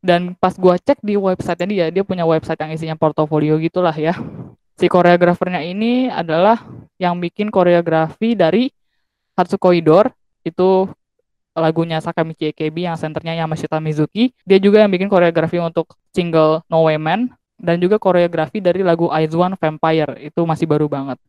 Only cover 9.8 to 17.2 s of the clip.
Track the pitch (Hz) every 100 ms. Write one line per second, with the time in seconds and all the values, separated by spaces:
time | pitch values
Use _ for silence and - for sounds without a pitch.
9.8 | 160 165 214 _ _ _ - - 185 190
10.8 | 190 - _ _ _ _ _ - 160 160
11.8 | 165 160 160 165 160 160 156 - 156 156
12.8 | 180 165 156 156 165 165 160 160 - 160
13.8 | 156 151 151 196 254 _ - 190 202 208
14.8 | 214 185 196 196 175 165 165 175 170 170
15.8 | 160 _ _ - 170 160 156 160 - 165
16.8 | 160 156 156 185